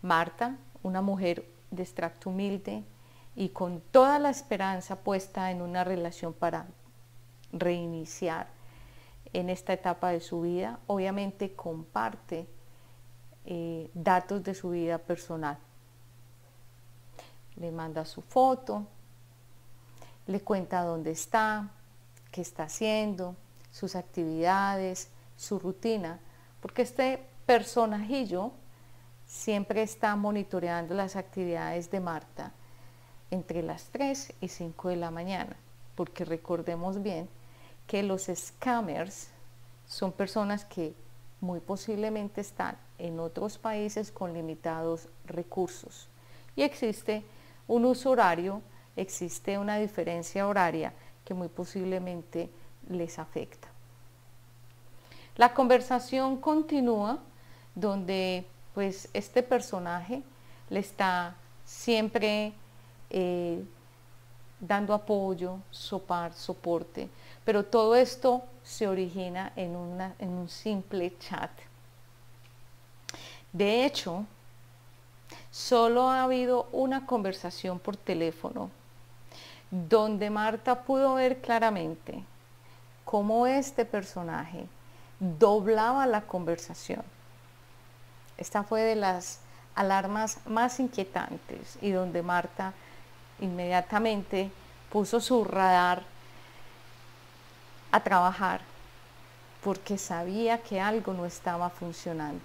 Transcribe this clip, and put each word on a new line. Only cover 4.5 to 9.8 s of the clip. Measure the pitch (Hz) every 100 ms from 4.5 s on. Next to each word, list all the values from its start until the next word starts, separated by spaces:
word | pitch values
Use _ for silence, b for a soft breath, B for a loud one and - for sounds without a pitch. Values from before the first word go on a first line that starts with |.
| 202 190 185 - 190
puesta | - 190 190 - 185
en | 180
una | 175 180
relación | 180 185 170 - 165
para | 165 170 165 180 - - - - - - - -
reiniciar | 175 175 175 170 165 160 - 175 160 - - B B B B B B -
en | 185 180
esta | 185 -
etapa | 185